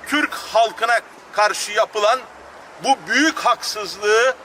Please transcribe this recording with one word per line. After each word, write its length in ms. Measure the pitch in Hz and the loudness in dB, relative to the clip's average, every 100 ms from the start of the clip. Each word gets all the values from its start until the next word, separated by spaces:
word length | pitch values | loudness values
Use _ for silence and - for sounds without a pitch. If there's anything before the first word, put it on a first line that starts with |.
| - | -2
Türk 280 | 294 294 | -2 -2
halkına 640 | - - 214 226 - 226 233 - - - | -6 -2 0 0 0 0 0 -2 -20 -8
karşı 400 | - 208 190 - | 0 0 0 -4
yapılan 480 | 208 214 214 208 254 - - - - - - | -2 0 2 2 0 -4 -20 -20 -20 -20 -8
bu 140 | 185 262 156 | -2 -2 0
büyük 300 | 240 311 - | 2 2 0
haksızlığı 960 | 240 233 - - 214 185 208 220 254 247 | -2 -2 -4 -8 -10 -4 2 4 2 -2